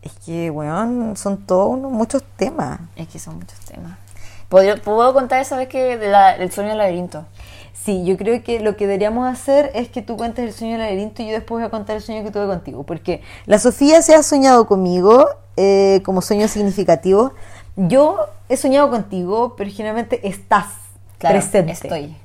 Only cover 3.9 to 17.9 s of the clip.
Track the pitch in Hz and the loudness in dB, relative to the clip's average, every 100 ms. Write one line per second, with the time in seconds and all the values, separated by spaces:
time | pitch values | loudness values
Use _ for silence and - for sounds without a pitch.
3.9 | 180 - - - - - 185 190 208 208 | -18 -20 -18 -16 -16 2 4 6 2 -2
4.9 | 214 247 269 254 262 277 262 262 262 254 | 2 4 2 0 -2 -2 -6 -6 -4 -2
5.9 | 240 208 202 190 165 180 - 202 214 202 | -2 2 6 6 4 -4 -6 -6 0 0
6.9 | 175 180 151 165 - - - - - - | -2 -8 -12 -18 -20 -20 -20 -20 -12 -4
7.9 | 190 180 190 202 240 240 233 214 196 202 | -4 -2 -2 -2 -4 -4 -4 -4 -2 -4
8.9 | 196 208 226 254 247 - 277 277 214 247 | -2 -2 -2 -4 -6 2 2 2 -4 -8
9.9 | 254 202 226 233 226 240 202 226 226 220 | -10 -10 -8 -8 -6 -8 -8 -8 -6 -4
10.9 | 190 214 220 220 220 220 226 226 226 202 | -6 -6 -10 -8 -8 -6 -6 -6 -8 -8
11.9 | 214 208 220 214 208 202 180 151 123 147 | -8 -8 -10 -8 -6 -4 -6 -8 -14 -10
12.9 | 165 - 165 - - - 202 247 - 277 | -10 -6 -8 -8 -20 0 2 2 2 6
13.9 | 320 330 311 302 294 269 247 220 196 185 | 6 8 6 6 4 6 6 4 2 2
14.9 | 180 185 240 302 571 - - 196 196 196 | 2 6 6 6 0 -8 0 4 4 4
15.9 | 196 190 185 - 208 214 208 202 202 180 | 2 2 -4 0 0 0 0 -2 0 2
16.9 | 165 185 196 262 - - - - - 180 | 2 4 2 2 -4 -18 -18 -16 -4 2